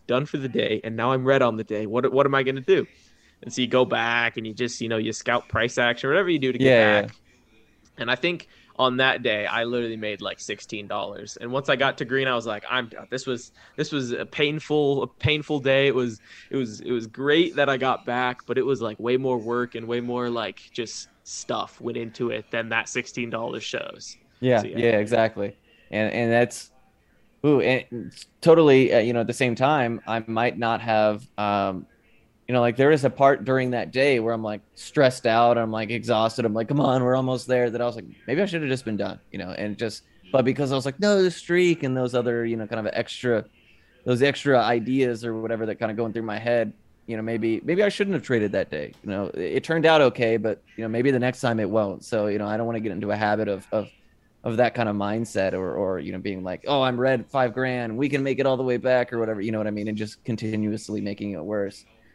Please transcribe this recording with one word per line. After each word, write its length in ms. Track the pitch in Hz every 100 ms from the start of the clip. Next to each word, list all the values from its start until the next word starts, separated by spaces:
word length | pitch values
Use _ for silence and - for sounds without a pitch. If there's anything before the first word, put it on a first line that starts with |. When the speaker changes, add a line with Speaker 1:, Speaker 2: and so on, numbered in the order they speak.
| -
Speaker 1:
done 180 | 127
for 140 | 147 151
the 100 | 135
day. 320 | - - 107
And 120 | 113 113
now 160 | 120
I'm 100 | 131 127
red 160 | 135
on 160 | 120 110
the 60 |
day. 200 | 107 107
What, 260 | 107 117 127
what 100 | 131
am 100 | 143
I 80 | 135
gonna 200 | 131 135
do?" 240 | 131 180 175 _ _ _ _ _
And 100 | 117
so 80 | 127
you 60 | 120
go 180 | 127
back 540 | 123 120 117 117 117 117
and 80 | 110
you 80 |
just, 260 | 107 120 -
you 80 | 113
know, 80 | 113
you 160 | 113
scout 380 | 107 - 123 -
price 260 | 110 117 -
action, 320 | 120 120 135
whatever 220 | 165 180
you 80 | 156
do 120 | 131
to 80 | 123
get 60 |
Speaker 2:
Yeah, 360 | 131 120 107 104
yeah. 0 |
Speaker 1:
back. 120 | 104 - _ _ _ _ _ _ _ -
And 120 | 113
I 40 |
think 340 | 127 175 170 - _ _ -
on 200 | 127 123
that 260 | 131 -
day, 220 | 123 107
I 200 | 98 113
literally 340 | 117 123 117 110
made, 240 | 107 101
like, 180 | 101 87
sixteen 480 | - 104 - 107 101
dollars. 480 | 104 98 98 107 -
And 120 | 120
once 160 | 131 139
I 80 | 131
got 220 | 135 -
to 80 | 123
green, 200 | 135 131
I 80 |
was 120 | 123 110
like, 180 | 104 -
"I'm 180 | 127 117
done." 180 | - 107
This 160 | 131 -
was, 260 | 120 - _ - -
this 160 | 156
was 200 | 147 123
a 120 | 120
painful, 800 | 113 - 147 151 - 151 143 139
a 40 | 127
painful 540 | - 151 151 147 151
day. 280 | 131 135 139
It 60 |
was, 260 | 127 123 107 - - -
it 60 | 135
was, 240 | 117 107
it 100 | -
was 160 | 120 110
great 480 | 117 139 156 175 143
that 120 | 139
I 80 | 131
got 300 | 131 117 -
back, 400 | 123 127 123 -
but 100 | 123
it 80 |
was, 160 | 120 127
like, 180 | 110 107
way 200 | 113 127
more 180 | 131 123
work 380 | 110 120 120
and 120 | 117 113
way 140 | 120
more, 300 | 120 123 120
like, 320 | 120 104 - -
just 360 | - 113 - - _
stuff 560 | - - - 113 - -
went 160 | 120 117
into 320 | 113 - 120
it 200 | 113 -
than 200 | 117 113
that 180 | 113 -
sixteen 400 | 123 - - 117
dollars 340 | 113 120 120
shows. 540 | - - - - - - _ _
Speaker 2:
Yeah, 220 | 127 117
Speaker 1:
So, 60 | 101
yeah. 100 | 90
Speaker 2:
yeah, 200 | 117 107
exactly. 560 | 107 117 113 107 101 - _ _ _
And, 200 | 107 107
and 200 | 113 117
that's, 380 | 117 120 - - _ _ _ _ _ _ _
ooh, 160 | 147 139
and 240 | 92 131 -
it's 360 | 120 - - - _
totally, 520 | 165 165 151 135 131
uh, 60 | 117
you 120 | 113
know, 80 | 120
at 60 | 110
the 60 |
same 200 | 117 127
time, 460 | 113 131 151 120 117 -
I 180 | 113 113
might 320 | 113 120 -
not 220 | 117 110
have, 420 | 113 110 107 104 - -
um, 480 | 104 101 98 92 - _ _ _ _ _ -
you 60 |
know, 80 | 127
like, 160 | 120 117
there 140 | 135
is 140 | 156 127
a 40 |
part 360 | - 139 139 107
during 240 | 131 127
that 200 | 120 95
day 300 | 127 143 127
where 140 | 113
I'm, 80 | 113
like, 180 | 110 104 -
stressed 520 | - - 156 131 131 117
out, 300 | 113 120 117
I'm, 140 | 113
like, 180 | 110 110
exhausted, 540 | 117 113 110 113 120
I'm 80 | 117
like, 160 | 107 110
"Come 100 | 147
on, 240 | 143 131
we're 140 | 123 131
almost 300 | 131 127 127
there," 240 | 127 120
that 100 | 117
I 60 | 120
was 80 |
like, 100 | 117 - - -
"Maybe 160 | 143
I 20 |
should 160 | 196 170
have 100 | 143
just 140 | 131
been 140 | 110 101
done," 200 | 98 - _
you 60 | 92
know, 120 | 90
and 260 | - 104 101
just, 240 | 113 - - _ -
but 140 | 135
because 260 | 123 131 139
I 40 |
was 100 | 135
like, 160 | 135 131
"No, 220 | 208 196
the 80 | 185
streak," 540 | - - 175 180 165
and 120 | 135 127
those 180 | 127
other, 300 | 123 120 117
you 120 | 117 113
know, 80 | 107
kind 200 | 113 104
of 60 |
extra, 540 | - 117 - 127 110 - _ _ _ _ _
those 160 | - 123
extra 400 | 139 135 143 127
ideas 640 | 110 120 110 131 123 113
or 160 | 117 110
whatever 240 | 110 113
that 120 | 110 95
kind 120 | 113
of 60 | 107
going 160 | 113
through 120 | 113
my 140 | 113 104
head, 360 | 120 120 107 - _ _ -
you 100 | 113
know, 60 |
maybe, 400 | 110 117 113 113
maybe 180 | - 175
I 60 | 208
shouldn't 240 | 196 196
have 100 | 165
traded 300 | - 120 104
that 180 | 98 -
day. 220 | 76 73 -
You 60 | 101
know, 160 | 98 95
it, 100 | -
it 240 | 87 117
turned 220 | - 165 160
out 160 | 156
okay, 340 | 131 - 113 113
but, 260 | 110 - _ -
you 80 |
know, 40 | 113
maybe 220 | 117 135
the 80 | 127
next 220 | 123 120
time 180 | 123 113
it 100 | 98
won't. 340 | 110 101 92
So, 220 | - 113 104
you 120 | 104
know, 80 | 104
I 120 | 107
don't 80 | 117
wanna 140 | 113
get 120 | 110
into 180 | 90 104
a 60 | 104
habit 320 | 104 107 104
of, 180 | 95 -
of, 160 | 110 98 - _ _ _ _
of 160 | - 113
that 160 | 120
kind 160 | 120 110
of 60 | 104
mindset 580 | 101 110 113 104 95
or, 200 | 90 92
or, 240 | 67 95 92
you 140 | 78
know, 60 | 92
being 240 | 101 92
like, 240 | 92 90 -
"Oh, 160 | 143
I'm 180 | 131 123
red 260 | 131 127 -
five 240 | 135 127
grand, 420 | 113 131 127 117 110
we 140 | 143
can 120 | 139
make 160 | 135 127
it 60 |
all 140 | 135 127
the 40 |
way 140 | 131 120
back," 380 | 127 127 120
or 40 | 120
whatever, 220 | 110 107
you 100 | 107
know 60 | 110
what 100 | 107
I 40 |
mean? 180 | 104 107
And 80 | 107
just 260 | 107 -
continuously 760 | - 110 110 110 107 104 - 104
making 300 | 101 101 104
it 120 | 92
worse. 440 | 87 104 98 - - _ _